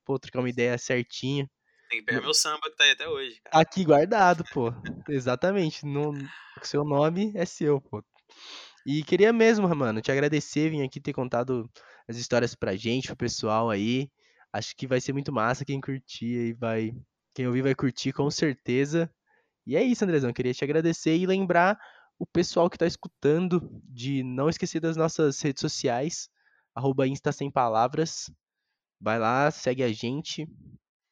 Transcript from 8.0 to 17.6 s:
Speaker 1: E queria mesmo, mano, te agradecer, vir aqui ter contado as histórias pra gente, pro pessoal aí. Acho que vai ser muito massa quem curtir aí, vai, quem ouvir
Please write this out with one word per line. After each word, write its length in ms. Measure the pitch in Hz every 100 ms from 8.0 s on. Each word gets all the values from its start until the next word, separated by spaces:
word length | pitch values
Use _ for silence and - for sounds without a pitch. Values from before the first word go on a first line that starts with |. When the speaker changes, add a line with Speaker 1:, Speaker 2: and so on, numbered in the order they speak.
| - _ _ - - - - _ 131
Speaker 1:
E 160 | 151
queria 320 | 147 185 214
mesmo, 340 | 233 226 214 185 151
mano, 240 | 120 110
te 100 | -
agradecer, 600 | 139 147 147 - 147 160
vir 120 | 156
aqui 160 | 131 147
ter 140 | 147
contado 560 | 135 127 120 131 123 113 - - - -
as 80 | 117
histórias 380 | - 120 120
pra 200 | - 113
gente, 340 | 98 113 127 -
pro 80 | -
pessoal 520 | 120 - 110 110 117
aí. 420 | 101 110 127 139 _ _ _ _
Acho 240 | 107 -
que 120 | - 131
vai 120 | 127
ser 140 | -
muito 180 | 139 139
massa 320 | 123 113 127
quem 160 | 139 139
curtir 600 | 143 135 - - 117 120
aí, 140 | 117
vai, 380 | 117 117 113 113 123 - _ _
quem 120 | - 127
ouvir 140 | 123